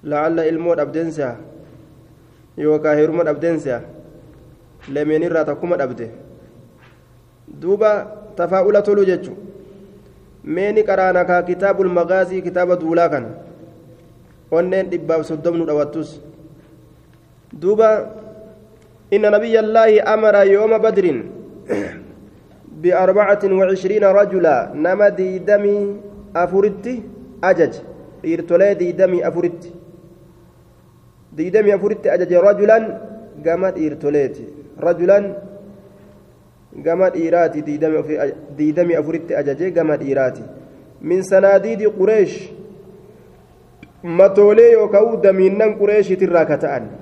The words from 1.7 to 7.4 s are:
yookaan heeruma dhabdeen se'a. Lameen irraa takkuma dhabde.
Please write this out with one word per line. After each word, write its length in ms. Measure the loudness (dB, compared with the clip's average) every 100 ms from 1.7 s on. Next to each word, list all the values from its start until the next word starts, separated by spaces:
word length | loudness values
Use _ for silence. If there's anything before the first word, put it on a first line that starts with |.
| -20 -20 -20 _ _ _ _ _ -6
yookaan 400 | -2 0 0 2
heeruma 280 | 0 0 -2
dhabdeen 320 | -2 -2 -4
se'a. 200 | -4 -8 -10 -20 -20 -20 -20 -20 -20 -20 _ _ -10
Lameen 280 | -6 -2 -2 0
irraa 160 | -2
takkuma 320 | -2 -4 -4 -4
dhabde. 300 | -4 -6 -14 -16 -20 -20 -20 -20 -20 _ _ _ _ _ _ _